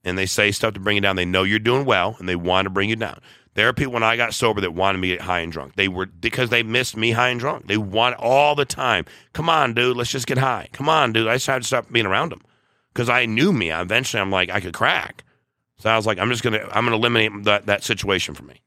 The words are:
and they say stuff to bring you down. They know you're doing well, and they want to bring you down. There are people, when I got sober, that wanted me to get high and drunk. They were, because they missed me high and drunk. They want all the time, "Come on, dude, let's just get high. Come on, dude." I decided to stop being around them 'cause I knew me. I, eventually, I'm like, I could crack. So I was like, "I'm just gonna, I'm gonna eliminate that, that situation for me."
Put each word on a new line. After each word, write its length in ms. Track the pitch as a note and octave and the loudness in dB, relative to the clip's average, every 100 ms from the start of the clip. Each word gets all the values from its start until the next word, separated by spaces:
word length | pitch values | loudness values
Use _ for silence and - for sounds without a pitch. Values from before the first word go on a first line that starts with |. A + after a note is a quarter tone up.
and 120 | F2+ F#2 | -4 -2
they 100 | F#2+ | -2
say 260 | - G#2 | 2 0
stuff 220 | G2+ A2+ | 2 -2
to 60 | G2+ | -2
bring 140 | F#2+ G#2 | 0 2
you 60 | |
down. 140 | G2 F#2+ | 2 0
They 80 | |
know 180 | F2+ F#2 | 0 2
you're 160 | F#2+ G#2+ | 2 2
doing 260 | A2 C3 | 2 0
well, 300 | C#3 G2 F#2 A#2 | 2 2 2 -4
and 80 | F#2 | -4
they 80 | F2+ | -2
want 300 | F2 F#2 F#2+ | 2 2 2
to 40 | |
bring 180 | F#2+ G2+ | -2 -2
you 60 | A2 | -2
down. 220 | G#2+ - - - _ | -6 -10 -20 -20 _
There 120 | - A2+ | 0 0
are 40 | |
people, 200 | B2 C3+ | 0 -4
when 100 | A#2+ | 0
I 120 | A2+ A#2 | 0 2
got 160 | A#2 | -2
sober, 280 | - A#2+ G#2 | 0 0 0
that 140 | F#2 | -2
wanted 240 | E2 G2 F#2+ | 0 0 2
me 100 | F#2 | -2
to 60 | F2+ | -2
get 80 | |
high 160 | - F2+ | -2 -2
and 100 | E2+ | -2
drunk. 240 | D#2 C#2 | -8 -10
They 140 | - G2 | -2 -2
were, 180 | F#2 F#2+ | -2 -8
because 440 | E2+ A2+ A#2+ A#2+ | -6 -6 -2 0
they 120 | A#2+ | 0
missed 340 | A2 A#2+ B2+ A2+ | 0 -2 -2 -2
me 140 | A2+ | 0
high 200 | A2+ B2 | 2 0
and 100 | B2 | 0
drunk. 260 | B2+ D#3+ - | -4 -6 -2
They 100 | G#2+ | -2
want 360 | G2+ G#2 B2 - | 0 0 0 0
all 380 | A#2 C3+ D3 | 2 4 4
the 100 | D3 | 2
time, 420 | C#3 - C3 G2+ - - _ | -2 -2 0 0 -2 -14 _
"Come 160 | - E3 | -4 0
on, 260 | D#3+ C3 | 2 2
dude, 220 | A#2 B2 A#2+ | 2 0 0
let's 140 | A#2+ | -4
just 160 | C3+ A#2+ | -4 -2
get 100 | C3 | 0
high. 300 | C3 A2+ - | 0 -2 -8
Come 160 | - C#3+ | -4 2
on, 240 | D#3+ B2+ | 2 2
dude." 140 | A2 A2 | 0 0
I 80 | |
decided 280 | B2+ - C3 | 0 0 -2
to 40 | A#2+ | 0
stop 240 | B2+ - | -2 0
being 160 | A#2+ G#2 | 0 2
around 240 | G2 D#3+ | 0 -2
them 100 | - _ _ _ _ _ | -8 _ _ _ _ _
'cause 140 | - A#2+ | -4 0
I 180 | B2 A#2 | 2 2
knew 260 | A2 F3+ | 2 4
me. 180 | E3 E2 | 2 0
I, 100 | D#2+ | -2
eventually, 380 | F2+ A2 C3+ A2+ | -2 -2 0 -2
I'm 100 | F#2+ | 0
like, 200 | F#2+ F2+ | 0 0
I 100 | G2 | -4
could 140 | F2+ | -6
crack. 480 | - B2 F3 E2+ - _ _ _ _ _ _ | -2 0 0 -4 -16 _ _ _ _ _ _
So 120 | A2 | 0
I 60 | A2+ | 2
was 100 | G#2+ | 2
like, 120 | F#2 | 0
"I'm 120 | A2 | 0
just 120 | A#2+ | 0
gonna, 240 | A#2 G#2+ - | 0 -2 -2
I'm 120 | G#2 | -2
gonna 120 | A#2 A2 | 0 2
eliminate 480 | A#2+ A2+ A2 G#2 | 2 2 0 0
that, 220 | G2+ G#2 G2+ | 0 2 2
that 180 | G2+ | -2
situation 500 | - G#2+ G2 F#2 - | 0 -4 0 0 -2
for 80 | C#2 | -10
me." 180 | - - | -16 -20